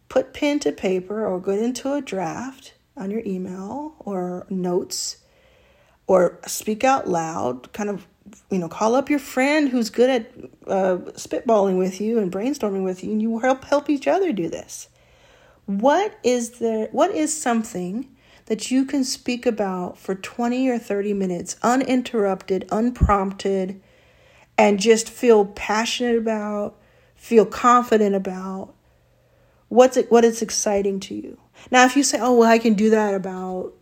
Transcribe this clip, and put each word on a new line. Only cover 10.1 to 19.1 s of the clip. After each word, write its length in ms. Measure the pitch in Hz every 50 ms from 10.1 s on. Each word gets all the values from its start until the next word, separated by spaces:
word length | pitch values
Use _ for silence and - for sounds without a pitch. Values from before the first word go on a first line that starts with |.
| 269 240 226 - - - - - _ _ -
uh, 300 | - 190 190 190 185 185 180 - - -
spitballing 640 | - - - - - - 247 226 208 196 196 185 185
with 220 | 185 185 185 -
you 180 | 208 220 233 226
and 120 | 202 175 185
brainstorming 520 | 190 214 262 294 - 233 208 196 196 190
with 180 | 185 185 180 -
you, 100 | 202 214
and 80 | 214
you 180 | 214 226 226 226
help, 240 | 240 254 269 262 -
help 260 | - 285 285 285 -
each 160 | 294 262 -
other 260 | 277 302 370 392 339 240
do 160 | 185 165 165
this. 400 | - - - - - - - _ _ _ _ _ _ _ _ _ _ _ _ _ _ _ -
What 520 | - 196 196 220 277 294 349 415 415 - - -
is 360 | 240 247 247 233 233 - -
there, 300 | 226 226 220 220 220 - -
what 180 | 233 320 381
is 280 | 427 311 302 294 - -
something 760 | - 254 233 226 220 - - 180 180 175 190 240 277 - _ _ _ _ - - _
that 240 | - 220 214 - -
you 160 | 254 262 269
can 180 | 269 - 277 254
speak 400 | 262